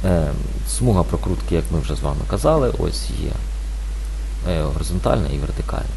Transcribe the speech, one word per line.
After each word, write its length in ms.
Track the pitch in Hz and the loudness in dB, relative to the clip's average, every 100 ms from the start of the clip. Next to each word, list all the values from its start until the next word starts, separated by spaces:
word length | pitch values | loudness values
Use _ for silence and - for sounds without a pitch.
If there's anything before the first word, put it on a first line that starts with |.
| 92 | 4
Е, 220 | 87 73 - - - - - | 4 2 0 -2 -2 -2 2
смуга 260 | 123 95 | 4 4
прокрутки, 520 | 82 - - 87 - 85 | 4 0 0 -2 0 0
як 80 | 76 | 2
ми 80 | 80 | 0
вже 160 | 69 71 | 0 -2
з 40 | |
вами 220 | 73 73 - | -2 -2 0
казали, 460 | - 151 160 123 - | 2 4 4 2 2
ось 300 | 82 - - - | 0 -2 -2 -2
є, 80 | - - - - - - - - - - - - 87 | -2 -2 -2 -4 -4 -4 -4 -4 -4 -4 -4 -4 -2
е, 140 | 82 | 0
горизонтальна 640 | 76 71 - 87 117 123 73 | 0 -2 -2 0 2 2 2
і 40 | 71 | 0
вертикальна. 460 | 71 - - - - | -2 -2 -2 -2 -2